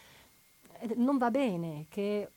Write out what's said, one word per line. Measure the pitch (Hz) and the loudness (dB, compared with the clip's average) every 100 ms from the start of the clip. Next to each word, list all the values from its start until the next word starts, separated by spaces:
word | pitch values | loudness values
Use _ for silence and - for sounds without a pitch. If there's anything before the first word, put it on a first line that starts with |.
| - - - _ _ _ - - | -20 -20 -20 _ _ _ -20 -10
eh, | 233 226 | -6 2
non | 247 277 | 2 4
va | 240 | 2
bene | 254 262 175 170 151 156 | 2 2 0 -4 -6 -8
che | - 202 208 202 | -4 -2 -2 -4